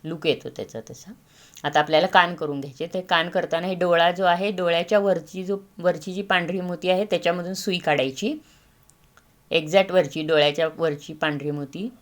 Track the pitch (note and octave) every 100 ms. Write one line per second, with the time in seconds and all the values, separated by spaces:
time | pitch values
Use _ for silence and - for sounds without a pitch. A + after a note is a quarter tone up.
0 | D#3 D#3+ D#3+ C3 - - G2+ A2+ - -
1 | - A#3 _ _ - - D3 D3 D3 D#3
2 | F#3 F#3+ F3 F3 D3+ C#3+ C#3 - E3 F#3+
3 | F#3 E3+ E3+ F#3 E3 E3 F3+ F3+ F3+ E3+
4 | E3+ F3+ F#3 F3 G3+ F#3 F3 E3+ E3+ G#3
5 | G3+ E3+ D#3 F#3 F#3 G3 - - F3 E3
6 | F#3 F#3 G3 F#3 E3+ F#3 F3+ E3+ F3+ F#3
7 | G#3 F3 F3+ F3+ F3 F#3 - F3+ E3 C#3+
8 | C3+ C3+ G#3+ D#4 _ _ _ _ _ _
9 | _ _ _ _ _ E3 D#3 F#3+ F#3+ F3+
10 | D3 D#3+ D#3 D#3 D3 D3+ D#3+ D#3 D#3+ D3
11 | - D3+ D#3 D3 D3 D3 C#3 E3 A3+ -